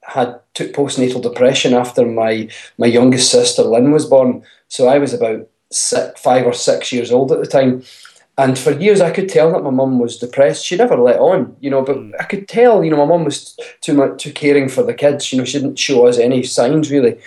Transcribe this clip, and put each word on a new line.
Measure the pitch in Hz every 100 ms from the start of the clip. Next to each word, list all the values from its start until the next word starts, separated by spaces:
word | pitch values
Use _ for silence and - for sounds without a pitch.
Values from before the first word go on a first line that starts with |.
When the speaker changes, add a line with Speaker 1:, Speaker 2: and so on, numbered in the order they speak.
Speaker 1:
had, | - 135 123 - _
took | - -
postnatal | 143 139 135 127 127
depression | 117 - 123 143 131
after | 123 123 -
my, | 117 113 113 110 110 - - -
my | 120
youngest | 120 127 127 -
sister, | 123 120 -
Lynn, | 110 117 139
was | 151 -
born. | 135 127 123 - _ -
So | - 127
I | 143
was | 131
about | 120 113 110 - _ _
si-, | - - - - -
five | 135 127
or | 120
six | - - 123 -
years | 123 113
old | 123 131
at | -
the | -
time. | 143 127 127 - - - _ _ -
And | 131 127
for | 151
years, | 135 208 185
I | 165
could | 196 -
tell | 156 160
that | -
my | 143
mum | 131 131 123
was | 117 -
depressed. | 123 135 143 - -
She |
never | 185 240 131
let | 123 113
on, | 147 180 120 -
you | 135
know, | 135
but | - -
Speaker 2:
Mm. | 107 -
Speaker 1:
I |
could | - 202 -
tell, | 226 247 202
you | 160
know, | 147
my |
mum | 147 170
was | 147 - - - - -
too | -
much, | 143 135 -
too | 151
caring | - 147 143 127
for | 127
the | 117
kids. | 120 143 135 -
You | 127
know, |
she | 123 143
didn't | 139 -
show | - 123 120
us | 120
any | 123 127
signs, | - - 120 156 135
really. | 143 120 -